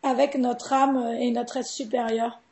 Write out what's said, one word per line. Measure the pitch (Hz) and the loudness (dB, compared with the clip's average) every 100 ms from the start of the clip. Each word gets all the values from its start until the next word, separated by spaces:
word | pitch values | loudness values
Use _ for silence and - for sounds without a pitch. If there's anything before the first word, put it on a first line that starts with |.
avec | 277 247 285 277 | 0 2 2 2
notre | 247 240 - | 0 -2 0
âme, | 269 277 262 | 2 4 2
euh, | 233 233 | 0 0
et | 247 | 0
notre | 233 240 262 | 0 -2 -6
être | 247 | -6
supérieur. | - 226 247 226 226 233 226 _ | -8 -4 -2 0 0 -2 -4 _